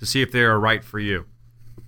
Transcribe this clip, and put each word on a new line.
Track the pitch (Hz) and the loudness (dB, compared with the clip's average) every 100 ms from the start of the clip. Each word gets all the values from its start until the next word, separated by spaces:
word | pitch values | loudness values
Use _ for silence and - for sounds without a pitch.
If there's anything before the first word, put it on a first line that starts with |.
to | 107 | -4
see | 135 | 0
if | 123 | 0
they | 123 | 2
are | 117 107 | 4 4
right | 110 110 | 2 0
for | - 107 | -4 -6
you. | 104 90 - - - - - - | -4 -4 -6 -18 -20 -20 -20 -18